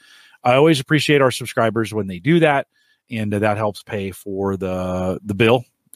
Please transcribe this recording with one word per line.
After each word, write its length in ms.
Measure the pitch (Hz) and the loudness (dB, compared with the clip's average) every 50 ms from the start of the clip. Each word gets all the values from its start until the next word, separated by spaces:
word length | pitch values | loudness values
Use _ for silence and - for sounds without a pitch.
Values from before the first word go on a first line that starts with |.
| _ _ - - _ _ _ _ - | _ _ -20 -20 _ _ _ _ 0
I 120 | 123 123 | 2 4
always 260 | 135 147 165 165 131 | 4 6 4 4 2
appreciate 400 | 131 - 156 147 - - 147 143 | 0 0 0 0 2 2 2 4
our 100 | 139 127 | 4 2
subscribers 640 | 117 - 123 113 - - 117 113 101 113 113 101 107 | 0 -2 -8 -8 -2 0 0 0 0 -2 -4 -4 -4
when 140 | 107 101 | -6 -6
they 120 | 95 95 87 | -6 -8 -6
do 220 | 85 135 165 175 | -2 2 2 4
that, 280 | 160 151 143 139 127 _ _ _ _ _ _ _ _ - | 4 2 2 0 -2 _ _ _ _ _ _ _ _ -12
and, 220 | 120 110 107 104 104 | -8 -6 -6 -4 -2
uh, 60 | 101 | 0
that 180 | 104 107 104 101 | 0 0 0 0
helps 240 | 110 104 101 - - | -2 -4 -4 -6 -12
pay 280 | - - 104 98 98 90 | -10 -8 -6 -6 -8 -10
for 440 | - - 101 98 95 98 98 98 | -12 -12 -10 -8 -4 -2 -2 -2
the, 640 | 92 95 92 92 92 92 92 92 92 92 92 92 - - | -2 -4 -4 -4 -4 -4 -4 -4 -4 -2 -4 -4 -6 -6
the 100 | 107 104 | -6 0
bill 300 | 95 117 110 117 127 120 _ _ _ _ _ _ | 2 4 4 4 4 0 _ _ _ _ _ _